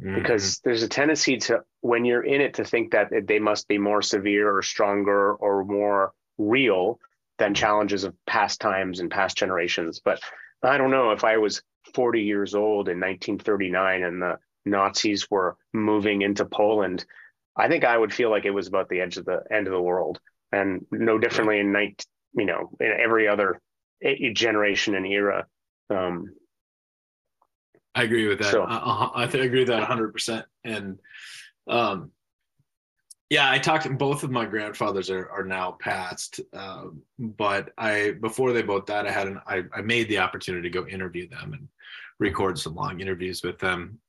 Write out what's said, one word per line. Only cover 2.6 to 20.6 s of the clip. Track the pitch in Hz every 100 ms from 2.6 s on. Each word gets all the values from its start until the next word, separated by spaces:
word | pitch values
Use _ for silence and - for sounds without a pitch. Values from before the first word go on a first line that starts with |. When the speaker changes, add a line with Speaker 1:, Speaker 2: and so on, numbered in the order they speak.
| 107
Speaker 2:
think | 117 113
that | 110 101 113 101
they | 107
must | 107 104 -
be | 104
more | 101 104
severe | 101 104 101 101 104 98
or |
stronger | - - 101 101 101 101 101 -
or | 104 98
more | 95 101 104 101 95 - _ -
real | 107 131 123 92 95 - _ _ _ -
than | 104
challenges | 101 107 104 101 101
of | 95 - -
past | 110 104 -
times | 107 95 92 90
and | 85
past | 101 92 -
generations. | 95 90 87 - 82 -
But | 101 87 - - - _
I | 127 139
don't | 131
know, | 135 117
if | 104
I | 113 110
was | 104 - - _ -
forty | - 120 117
years | 104 101 95 104
old | 107 104 95
in | 87
nineteen | 92 90 - 95
thirty-nine | 113 98 92 90 95 92
and | 90 90
the | 90 - _ _ 101
Nazis | 101 98 - 110 98 -
were | 101 90 - _
moving | 110 107 107 104 101
into | 101 101 98
Poland, | - 107 107 92 90 - - - _ _ -
I | 117
think | 160
I | 127 117
would | 107
feel | - 117
like | 104 98
it | 98
was | 87
about | 95 92
the | 90
edge | 90 92
of | 90
the | 87 -
end | 107 95
of |
the | 92
world, | 87 90 78 90 _ _ _
and | 101